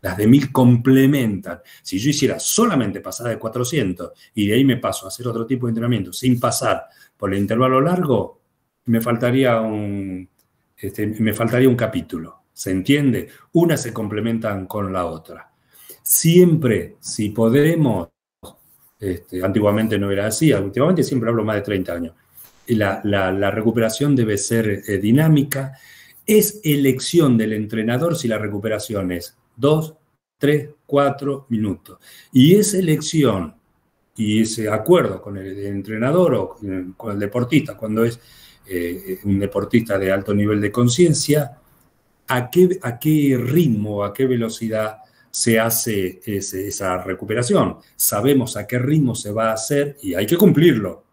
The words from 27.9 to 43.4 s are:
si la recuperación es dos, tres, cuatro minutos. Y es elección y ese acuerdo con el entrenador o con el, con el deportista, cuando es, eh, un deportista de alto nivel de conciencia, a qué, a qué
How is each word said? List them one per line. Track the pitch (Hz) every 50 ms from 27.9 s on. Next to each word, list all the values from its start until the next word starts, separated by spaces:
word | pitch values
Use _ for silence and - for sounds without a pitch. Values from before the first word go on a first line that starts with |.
| 120 127 160 170 160
si | 131 - 117
la | 110
recuperación | 107 104 104 101 101 101 110 107 104 - - 110 101 95 92 90
es | 87 - - _ _ _ _ _
dos, | - 117 143 156 156 160 156 - _ _ _ _ _ _ _ _
tres, | _ - 139 151 147 127 - - _ _
cuatro | _ 143 143 143 139 139 139 139 139 139 135 135 _
minutos. | 117 110 107 104 92 - _ - - _ _ - - - - _ -
Y | 131 127 156 180
es | 208 208 202 202
elección | 185 185 165 151 139 - - - 160 143 120 104 95 87 78 - _ _ _ _ _ _ _ _ _ _ _ _
y | - 110 104 104 110 113
ese | 110 - 117 110 107
acuerdo | 104 107 - - 175 175 131 110 95 92 -
con | 104 101 98
el | 95 98 95 101 101
entrenador | 101 101 98 98 104 110 110 117 131 151 180 185 165 131
o | 110 95 90
con | - - 107 101 95
el, | 92 90 92 95
con | _ - 113 101
el | 101
deportista, | 104 101 - 123 135 123 - - 160 - -
cuando | - - 107 107 110 113
es, | 117 117 - _ _ - - - - - _ _
eh, | - 95 87 87 87 87 92 95 95 92 - -
un | 101 98 98
deportista | 101 98 - 98 101 - - 120 113 - 101 98
de | 98 95
alto | 95 98 98 - 104
nivel | 101 104 107 107 104
de | 104 104 -
conciencia, | 123 120 123 120 - 180 165 151 - - - 143 151 143 - - _ _ _ _ _ _ _ _ _ _ _ _ _ _
a | - 127 123 120 120
qué, | - 175 185 180 180 185 -
a | 123 120 -
qué | - 151 156 156 143 139 131 123